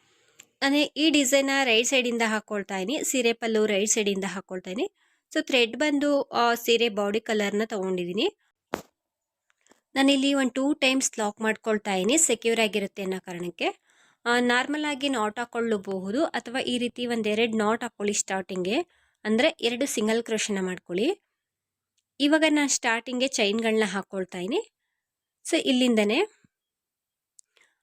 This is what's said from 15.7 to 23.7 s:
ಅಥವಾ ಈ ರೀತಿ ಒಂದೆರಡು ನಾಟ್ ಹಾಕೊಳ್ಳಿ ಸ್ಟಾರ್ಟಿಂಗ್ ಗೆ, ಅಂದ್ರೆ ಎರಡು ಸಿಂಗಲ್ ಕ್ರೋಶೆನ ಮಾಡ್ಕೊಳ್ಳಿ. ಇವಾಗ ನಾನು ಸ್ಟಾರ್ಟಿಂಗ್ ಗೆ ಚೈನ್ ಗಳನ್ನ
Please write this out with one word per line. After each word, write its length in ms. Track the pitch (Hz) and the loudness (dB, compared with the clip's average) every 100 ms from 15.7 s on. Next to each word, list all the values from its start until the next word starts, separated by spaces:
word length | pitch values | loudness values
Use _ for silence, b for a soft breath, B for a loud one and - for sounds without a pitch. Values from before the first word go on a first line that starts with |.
| 208 196 190 190 233 330 | -2 -4 -6 -4 -2 -2
ಅಥವಾ 340 | 247 240 247 | -4 -6 -6
ಈ 180 | - 247 | -2 -2
ರೀತಿ 280 | 240 - 247 | -4 -4 -4
ಒಂದೆರಡು 520 | 233 214 214 233 220 | -2 0 0 0 2
ನಾಟ್ 260 | 208 233 | 0 0
ಹಾಕೊಳ್ಳಿ 300 | 240 - 208 | -4 -6 -4
ಸ್ಟಾರ್ಟಿಂಗ್ 520 | 208 - 190 185 185 180 | -2 -2 -4 -4 -4 -2
ಗೆ, 140 | 262 349 _ _ _ 214 | -2 -4 _ _ _ -2
ಅಂದ್ರೆ 240 | 220 302 - | 2 2 0
ಎರಡು 240 | 233 233 277 | -2 -2 -4
ಸಿಂಗಲ್ 380 | - 214 226 | -2 0 0
ಕ್ರೋಶೆನ 340 | 233 220 - 196 | -2 -4 -2 -4
ಮಾಡ್ಕೊಳ್ಳಿ. 600 | 185 180 - 175 262 415 _ _ _ _ _ _ _ _ _ - | -4 -6 -6 -2 -2 -2 _ _ _ _ _ _ _ _ _ 0
ಇವಾಗ 240 | 277 311 311 | 2 4 4
ನಾನು 200 | 302 285 | 4 2
ಸ್ಟಾರ್ಟಿಂಗ್ 520 | - 247 226 262 247 | 0 0 -2 -2 -2
ಗೆ 60 | 269 | -2
ಚೈನ್ 320 | 269 202 220 | 0 0 0
ಗಳನ್ನ 240 | 226 | 0